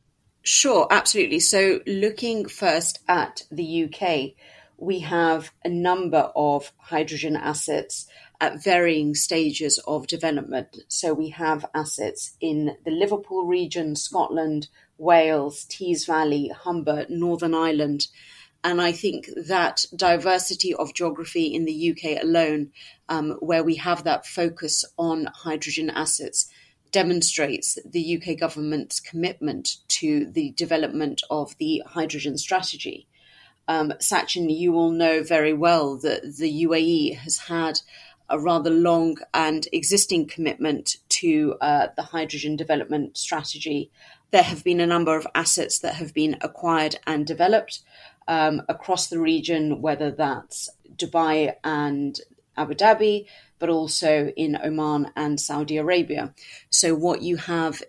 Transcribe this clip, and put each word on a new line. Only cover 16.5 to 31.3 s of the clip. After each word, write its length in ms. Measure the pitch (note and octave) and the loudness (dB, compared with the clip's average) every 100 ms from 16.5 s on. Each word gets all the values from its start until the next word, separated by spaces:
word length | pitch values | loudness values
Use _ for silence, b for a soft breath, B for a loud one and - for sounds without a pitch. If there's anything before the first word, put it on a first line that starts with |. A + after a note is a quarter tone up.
| - F3+ F3 D3+ D3+ - | -6 -6 -4 -2 -2 -2
Northern 480 | E3+ F3 E3+ E3+ E3 | -2 -2 0 0 2
Ireland. 520 | E3 D3+ D3 C#3+ - B B B B B | 2 2 0 -2 -4 B B B B B
And 180 | F3 F3 | -2 2
I 100 | F3 | 0
think 380 | E3+ G3+ - - - D#3+ | 0 -2 -4 -8 -10 -2
that 380 | F#3 E3+ - - E3+ | 0 2 0 -4 2
diversity 800 | F3+ E3+ F3+ F3+ - F3+ F#3 | 4 4 4 2 0 -2 -2
of 200 | - D3 | -2 -4
geography 600 | - E3+ D3+ E3 F3 D#3+ | -2 -4 -4 -4 -2 0
in 120 | D#3 D#3+ | 0 -2
the 80 | |
U 200 | D#3 E3+ | 0 -2
K 240 | E3 D#3+ D3 | -2 -2 -2
alone, 540 | D#3+ E3 D#3+ D3+ D3 B B B - | 2 4 4 0 -4 B B B -6
um, 300 | D#3+ D3+ - | -4 -4 -4
where 240 | D#3+ E3 | 0 2
we 120 | E3 D#3+ | 2 0
have 280 | F3+ G3 | 0 -2
that 220 | D#3+ - - | 0 -2 -2
focus 580 | - E3+ E3+ D#3 - - - | -2 -2 -2 -4 -4 -4 -4
on 320 | E3 D#3+ D3+ | -2 -2 -4
hydrogen 560 | - E3 D#3 D3+ D3+ D#3 | -8 -8 -6 -6 -4 -4
assets, 580 | - D#3 - D3 - - b b b _ | -4 -2 -4 -4 -4 -4 b b b _
demonstrates 840 | G3 E3+ F3 E3 - C#3+ A#2+ - - - | 2 2 2 0 0 0 -2 -4 -4 -4
the 160 | E3+ | -4
U 180 | D#3+ E3 | -2 -2
K 160 | E3+ D#3+ | -4 -2
government's 640 | E3 D3+ D3+ D3+ - - | -4 -4 -4 -4 -4 -8
commitment 800 | - E3 F3+ - D3+ B2+ C3+ - - | -8 -4 -4 -2 -4 -4 -6 -6 -4
to 420 | - D#3 D3 F2+ | -2 2 0 0
the 200 | D#3+ D3 | -2 -2
development 720 | - E3+ D#3+ D#3 D3+ D3 - | -2 0 0 0 -2 -2 -4
of 260 | - | -2